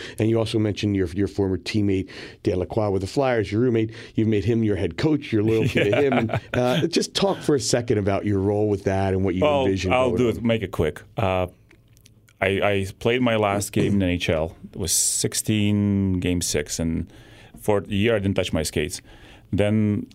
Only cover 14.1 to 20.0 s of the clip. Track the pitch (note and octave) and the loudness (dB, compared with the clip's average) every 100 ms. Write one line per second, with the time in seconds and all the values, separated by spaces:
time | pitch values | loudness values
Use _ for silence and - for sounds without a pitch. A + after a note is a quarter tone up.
14.1 | F2 - D#2+ D#2+ - - - F2+ - - | 0 0 0 -2 -6 -16 -8 -4 0 0
15.1 | - C#3 - - G#2+ G#2 G#2 G#2 G2 G2 | -2 -4 -4 -2 0 2 2 2 2 0
16.1 | F#2 F2+ F2+ - D2+ D2+ - E2 E2 E2 | 0 0 -2 -2 -4 -4 -4 -4 -4 -6
17.1 | - - - - - - G2+ E2+ G2+ A2 | -12 -20 -20 -20 -10 -2 -2 0 0 0
18.1 | A2 G2 F#2+ F#2 E2 D#2 - D#2 - - | 0 0 -2 -2 -2 -2 -2 -4 -6 -16
19.1 | - - - - F#2 G#2 G#2+ G#2+ G#2 | -20 -20 -20 -6 0 2 2 2 0